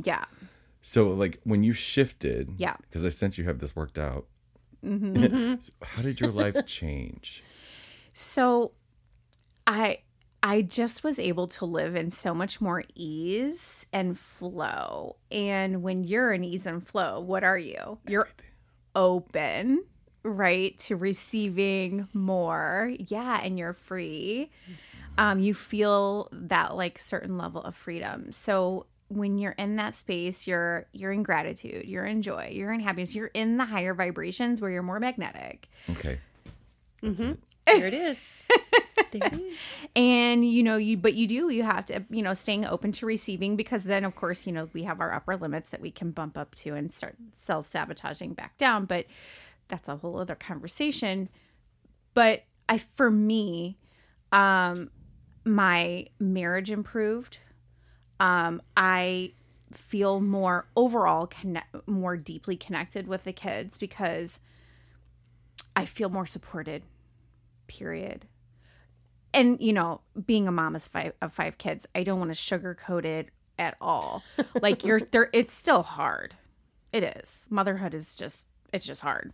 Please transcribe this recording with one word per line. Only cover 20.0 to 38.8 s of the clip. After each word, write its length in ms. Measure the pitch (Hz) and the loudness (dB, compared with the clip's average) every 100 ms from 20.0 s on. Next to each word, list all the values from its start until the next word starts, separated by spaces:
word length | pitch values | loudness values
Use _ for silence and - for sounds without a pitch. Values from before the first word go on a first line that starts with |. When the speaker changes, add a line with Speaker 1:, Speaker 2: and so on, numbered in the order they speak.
| _ _ | _ _
Speaker 1:
right, 540 | 220 196 190 185 190 - | -6 0 4 4 2 -4
to 160 | - 190 | -4 -2
receiving 1120 | 190 190 - 220 208 180 196 190 185 196 196 | 0 -2 -2 -2 -2 2 2 2 0 -4 -4
more. 800 | 202 190 185 170 160 156 185 233 247 | -2 0 2 0 0 0 0 -2 -4
Yeah, 420 | 185 208 247 226 | -6 -6 -2 -2
and 160 | 190 185 | -2 -4
you're 140 | 170 | -4
free. 800 | 180 - 185 170 156 175 233 302 _ - 175 - - - - | -8 -10 -8 -6 -6 -4 -4 -6 _ -20 -20 -20 -20 -6 2
Um, 240 | 214 190 | 4 6
you 140 | 190 | 4
feel 720 | 196 - 208 208 202 202 202 - | 2 -4 2 4 6 4 0 -6
that, 440 | 160 170 175 165 - | -10 2 2 2 0
like, 220 | 180 - | -4 -6
certain 400 | - 190 - 180 | -8 -6 -4 -6
level 240 | 170 165 | -6 -8
of 120 | - | -10
freedom. 560 | 175 - 170 - - - | -12 -10 -8 -8 -10 -12
So 540 | - - 196 180 185 - _ _ | -10 0 2 2 -2 -8 _ _
when 300 | 202 202 202 | -4 0 0
you're 140 | 202 | -2
in 240 | - 202 214 | -4 -4 -2
that 200 | 214 220 | -4 -6
space, 500 | - 180 175 185 - | -6 -4 -4 -6 -2
you're, 400 | 175 170 170 - | 0 0 -2 -6
you're 200 | - 190 | -10 -4
in 100 | 202 | -4
gratitude, 640 | 214 160 - - - - - | 0 0 -2 -8 -10 -10 -8
you're 180 | 185 | -6
in 160 | 190 214 | -4 -2
joy, 300 | 202 - - | -4 -6 -8
you're 200 | - 196 | -6 -4
in 80 | 226 | -4
happiness, 340 | 208 180 180 | -2 -2 -4
you're 140 | 208 220 | -6 -6
in 280 | 220 220 233 | -2 0 0
the 80 | |
higher 300 | 247 208 180 | 0 -2 -2
vibrations 640 | 185 180 165 165 180 247 240 | 0 -2 -2 -6 -2 -2 0
where 100 | 202 | -2
you're 120 | 180 | -2
more 180 | 180 196 | -4 -2
magnetic. 680 | 247 247 - - 64 - - - - | -4 -4 -8 -10 -14 -16 -20 -18 -8
Speaker 2:
Okay. 300 | 85 78 65 - _ - - _ _ _ - | -6 -4 -6 -8 _ -20 -20 _ _ _ -8
That's 200 | 220 185 | -6 -4
Speaker 3:
Mm-hmm. 120 | 233 | -4
Speaker 2:
it. 60 | 311 _ _ - | -6 _ _ 6
Speaker 3:
There 200 | 427 - | 6 6
it 80 | |
is. 240 | 254 339 262 - - - | 0 -2 -4 -10 -20 4
Speaker 1:
<laughs> 100 | 480 - 466 | 4 6 4